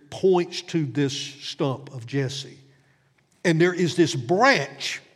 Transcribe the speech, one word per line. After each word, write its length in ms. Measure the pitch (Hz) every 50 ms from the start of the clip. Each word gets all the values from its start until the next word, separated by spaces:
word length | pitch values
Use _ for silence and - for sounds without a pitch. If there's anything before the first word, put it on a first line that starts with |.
| _ -
points 520 | - - - 190 185 175 175 170 - - -
to 240 | - - 170 156
this 260 | 135 110 143 143 135 135
stump 800 | - - - - - - - - - 165 139 127 113 - - -
of 140 | 131 113
Jesse. 500 | 120 135 139 135 127 - - - - - - - _ _ _ _ _ _ _ _ _ _ _ _ _ _ _ -
And 160 | 180 165 160
there 140 | 170 180 180
is 220 | 175 185 156 -
this 180 | - 175 - -
branch 880 | 135 117 117 175 190 240 277 262 175 139 - - - - - - - - _ _